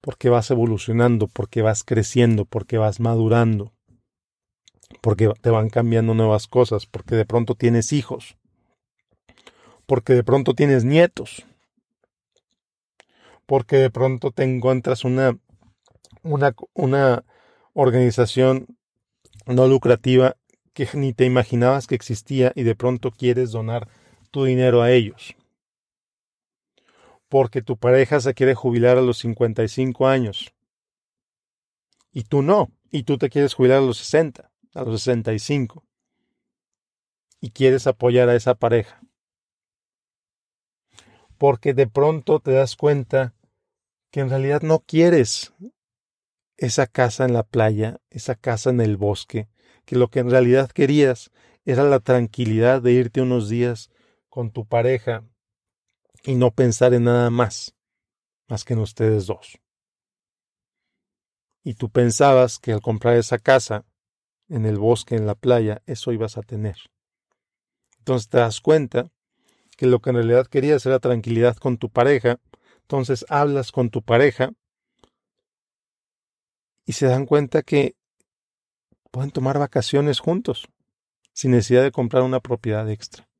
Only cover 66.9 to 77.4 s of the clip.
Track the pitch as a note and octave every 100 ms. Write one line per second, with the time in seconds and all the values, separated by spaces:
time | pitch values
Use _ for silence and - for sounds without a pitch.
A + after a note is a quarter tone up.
66.9 | _ _ _ _ _ _ _ _ _ _
67.9 | _ - B2+ A2 B2+ A#2 G#2+ - D#3 C3
68.9 | - B2+ _ _ _ _ _ _ _ B2+
69.9 | B2 C3 A#2+ A2+ B2 B2+ C#3+ C#3 D3 B2+
70.9 | C3 B2+ A#2+ A2 A2+ A#2+ A#2+ C3+ A#2+ A#2+
71.9 | - B2 C#3 B2 B2 _ _ _ _ _
72.9 | C#3 B2+ B2+ - D3 D3 C#3 B2 - A#2+
73.9 | B2 - A#2 C#3 - C3 A3+ _ _ _
74.9 | _ _ _ _ _ _ _ _ _ _
75.9 | _ _ _ _ _ _ _ _ _ -
76.9 | - C3+ B2+ C#3 D3